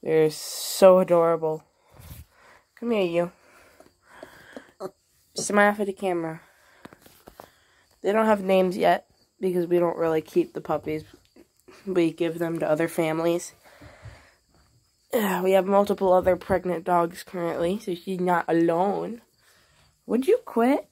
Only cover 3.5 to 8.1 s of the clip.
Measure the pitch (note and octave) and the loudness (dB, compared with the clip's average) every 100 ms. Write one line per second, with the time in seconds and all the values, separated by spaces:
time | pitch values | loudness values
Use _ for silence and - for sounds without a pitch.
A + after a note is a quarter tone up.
3.5 | _ _ _ - _ _ - - - - | _ _ _ -20 _ _ -20 -20 -20 -20
4.5 | - - _ F#3+ _ _ _ _ - - | -20 -20 _ -14 _ _ _ _ -12 -2
5.5 | G#3 G#3 G#3 G3 F#3+ F#3+ F3 E3 E3 _ | 2 2 2 -6 -4 -4 -4 -6 -10 _
6.5 | _ _ _ - - - _ - _ - | _ _ _ -20 -20 -20 _ -20 _ -20
7.5 | _ _ _ _ _ F#3 | _ _ _ _ _ -2